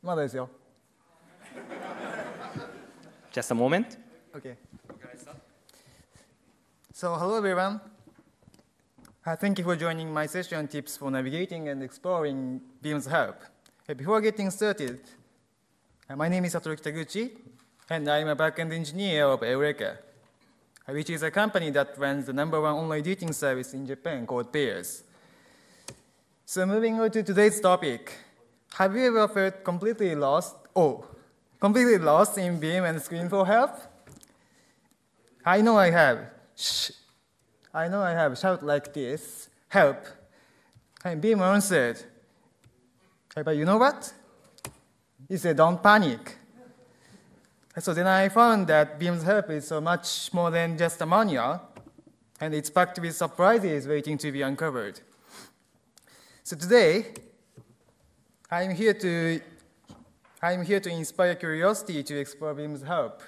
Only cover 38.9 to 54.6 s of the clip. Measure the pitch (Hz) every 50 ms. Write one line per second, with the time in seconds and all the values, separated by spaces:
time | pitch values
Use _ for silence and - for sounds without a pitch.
38.9 | - 156 135 120 135 160 - - - - - - _ _ _ _ - 196 165 143
39.9 | 135 - - - - - - _ _ _ _ _ _ _ _ _ _ - _ _
40.9 | _ - - 180 170 156 151 220 226 202 185 185 196 208 202 - 185 156 127 120
41.9 | 117 - - - _ _ _ _ _ _ _ _ _ _ _ - _ _ _ _
42.9 | _ _ _ _ _ _ _ _ - 156 151 156 156 147 151 170 196 220 247 277
43.9 | 294 - - - - - _ _ _ _ _ _ _ - _ - - _ _ _
44.9 | _ _ _ _ _ _ 131 - 190 185 - 175 156 139 156 165 180 170 - 208
45.9 | 208 220 196 151 120 113 - - - - - _ _ - - - - _ _ _
46.9 | _ _ _ _ - - _ _ _ _ _ _ _ _ _ _ _ 170 - -
47.9 | 170 165 180 190 190 190 196 196 196 226 233 240 226 208 185 160 156 151 151 147
48.9 | 151 147 170 175 175 170 160 175 202 208 190 - 156 151 143 - 165 156 151 165
49.9 | 175 175 175 - - - - - - 175 175 170 165 170 170 170 165 156 170 165
50.9 | 165 - 170 156 175 208 226 202 156 123 117 127 156 175 - - _ - - -
51.9 | _ - _ _ _ _ _ _ _ _ 151 160 156 151 147 - - 185 180 180
52.9 | 180 185 170 165 160 - 175 156 - - 175 196 226 240 190 190 156 147 131 135
53.9 | 151 147 143 151 156 139 147 151 135 139 139 135 139 -